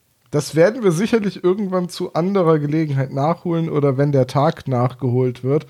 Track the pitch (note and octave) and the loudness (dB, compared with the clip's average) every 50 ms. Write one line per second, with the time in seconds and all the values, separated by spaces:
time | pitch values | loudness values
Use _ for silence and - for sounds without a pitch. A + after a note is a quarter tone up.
0 | _ _ _ _ _ _ - D3 C#3+ - C#3+ D#3+ E3+ G#3 A#3 C4+ G#3+ F#3+ D#3+ E3 | _ _ _ _ _ _ -4 -4 -4 0 2 4 4 4 4 2 0 0 0 0
1 | A3+ - A#3 A3+ G3+ F#3+ - - - F3+ F#3+ G#3+ G#3 F#3 F#3 F#3 F3+ E3+ - - | 0 0 0 0 0 -2 -4 -2 0 0 0 0 -2 -2 -2 -2 -4 -4 -6 -8
2 | - - - D3+ E3+ F#3+ G3+ G3 F3 D#3+ D#3+ D3+ D3 D3 D3 D#3+ D#3+ D3+ C3+ C3+ | -8 -6 -4 -2 -2 0 0 2 2 4 2 2 2 0 -2 -2 -2 0 -2 -2
3 | C3 - C3 C#3 C#3 D#3+ E3+ - - F3+ E3 E3 E3 E3 D3+ D3 C#3 C#3+ C3 C3 | -2 -2 -2 -2 -2 -2 -2 -2 -4 -4 -4 -2 -2 -2 -2 0 0 0 2 2
4 | C#3+ D3 C#3 C3+ B2+ - - C#3+ C#3 E3 E3 - - C3+ C3 A#2+ A#2+ A#2+ - - | 0 2 2 2 2 2 2 0 0 0 0 -2 -4 -4 -2 0 0 -2 -2 -4
5 | - B2 A#2+ B2+ B2+ B2+ B2 - - C3 C#3+ D#3 - - | -4 -2 0 0 0 0 -2 -4 -2 0 0 0 -2 -4